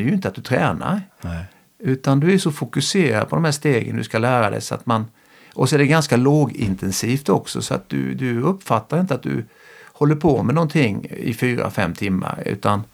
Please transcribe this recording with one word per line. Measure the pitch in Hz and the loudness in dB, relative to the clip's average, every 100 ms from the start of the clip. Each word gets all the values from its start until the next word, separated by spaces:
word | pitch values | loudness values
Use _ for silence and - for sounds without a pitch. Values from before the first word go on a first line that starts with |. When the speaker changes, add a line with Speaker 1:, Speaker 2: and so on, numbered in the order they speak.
| 117 | 0
Speaker 1:
ju | |
inte | 196 101 | 0 -2
att | - | -6
du | |
tränar. | - 123 147 82 - 196 - _ | -2 0 0 0 -2 -4 -6 _
Speaker 2:
Nej. | 87 85 92 _ _ - | -8 -8 -10 _ _ -8
Speaker 1:
Utan | 180 131 143 135 | -4 -2 2 2
du | 160 | 4
är | 190 | 2
så | 175 | 2
fokuserad | 147 127 143 - 196 151 107 - | -4 -4 -4 -2 2 2 2 0
på | 151 | 0
de | 160 | 0
här | |
stegen | 147 151 120 - 110 | 0 2 2 0 -4
du | |
ska | 113 113 | -2 0
lära | 120 123 104 | 2 2 2
dig | 110 | 0
så | - 113 | -6 -6
att | - | -2
man, | 113 113 _ _ - - | -2 -2 _ _ -20 -12
och | - 127 | -2 2
så | 147 | 4
är | |
det | 139 | 4
ganska | 160 147 120 | 4 4 2
lågintensivt | 131 151 143 - 104 95 95 95 113 135 120 | 4 4 2 0 -2 -2 -2 -2 -2 -2 2
också | 95 - - | 0 0 -6
så | - | -4
att | - - | -4 -4
du, | 69 65 | -4 -2
du | 65 127 117 | -2 -2 0
uppfattar | 143 190 - 113 - 156 | 0 -2 0 -2 0 -2
inte | 185 131 | -2 -2
att | |
du | 143 135 110 _ - - - | -2 -4 -6 _ -20 -20 -14
håller | - 147 151 | -2 0 2
på | 165 123 | 2 2
med | 101 151 | 2 0
någonting | 160 160 120 98 - - | 0 2 0 0 -8 -8
i | - | -6
fyra, | 113 127 120 104 | -2 -2 0 -2
fem | 110 87 | -2 -2
timmar | - 101 92 - - - | -2 -2 -2 -2 -4 -6
utan, | 101 104 104 110 | -2 0 -2 -4